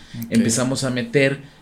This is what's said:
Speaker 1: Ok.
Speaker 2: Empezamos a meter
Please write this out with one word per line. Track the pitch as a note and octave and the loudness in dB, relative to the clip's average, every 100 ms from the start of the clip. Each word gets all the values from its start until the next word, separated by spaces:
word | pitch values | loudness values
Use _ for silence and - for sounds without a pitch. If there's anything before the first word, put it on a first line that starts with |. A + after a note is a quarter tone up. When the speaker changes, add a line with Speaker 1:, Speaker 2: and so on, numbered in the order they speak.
| - A#2+ | -16 -12
Speaker 1:
Ok. | A2+ | -2
Speaker 2:
Empezamos | A2+ A#2 A#2+ B2+ C3 | 0 2 0 0 -2
a | C3+ | -2
meter | B2 A#2 C#3+ C3+ C#3 - - | -4 0 2 2 0 -8 -20